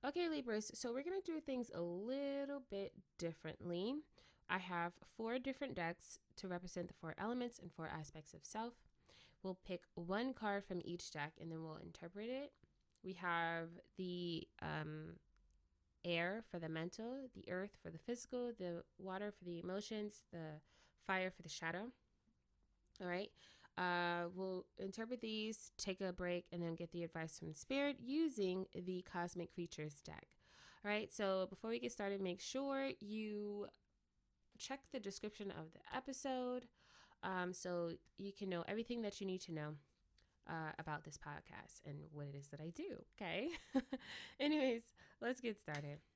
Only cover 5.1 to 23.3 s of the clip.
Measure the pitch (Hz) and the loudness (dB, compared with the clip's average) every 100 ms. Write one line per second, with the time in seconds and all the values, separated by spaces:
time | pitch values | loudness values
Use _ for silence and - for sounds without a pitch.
5.1 | - 226 247 254 269 269 208 165 175 - | -4 0 2 0 -2 -2 0 0 0 -8
6.1 | - _ - 190 175 180 - 180 - 165 | -12 _ -10 -4 -2 -2 -4 -4 -4 -8
7.1 | - 208 247 240 - 180 - 160 160 151 | -2 0 2 0 -4 -12 -6 -4 -4 -6
8.1 | 156 151 165 - 214 226 - - _ - | -10 -14 -14 -6 -2 -2 -6 -20 _ -20
9.1 | - - - 190 180 - 180 - - 170 | -20 -20 -6 -4 -4 -4 -4 -4 -8 2
10.1 | 196 254 262 220 202 196 180 - 175 - | 2 2 0 2 0 0 -2 -2 -4 -4
11.1 | 156 147 - 165 160 160 156 - 165 170 | -4 -4 -4 -6 -6 -6 -8 -10 -10 -10
12.1 | 196 226 262 285 _ - _ _ - 185 | -6 -4 -4 -4 _ -20 _ _ -12 -8
13.1 | 185 180 170 165 165 165 170 - - 185 | -2 2 4 4 2 -2 -8 -16 -4 -2
14.1 | 180 175 165 - - - 156 151 156 156 | 0 0 0 -4 -6 -2 -2 -2 -4 -8
15.1 | 170 _ - - - _ _ _ _ 175 | -12 _ -20 -20 -20 _ _ _ _ 0
16.1 | 170 175 214 226 175 160 160 170 - 226 | 4 4 0 -4 -4 -2 0 0 -2 -4
17.1 | 262 262 190 - 180 202 - 170 165 - | -4 -6 -10 -4 -2 -2 -6 -10 -10 -4
18.1 | 240 - 247 240 233 180 170 - _ 185 | -4 -2 -2 -2 -2 -2 -2 -6 _ -6
19.1 | 190 208 202 175 170 170 190 202 220 208 | -2 -4 -4 -6 -4 -2 -2 0 -2 -2
20.1 | 208 - 170 160 151 - - - _ - | -6 -10 -8 -6 -8 -14 -20 -20 _ 2
21.1 | 190 185 - 165 - 165 170 226 - _ | 4 4 -2 -8 0 0 2 -2 -8 _
22.1 | _ _ _ _ _ _ _ _ - 180 | _ _ _ _ _ _ _ _ -4 2
23.1 | 180 202 | 2 0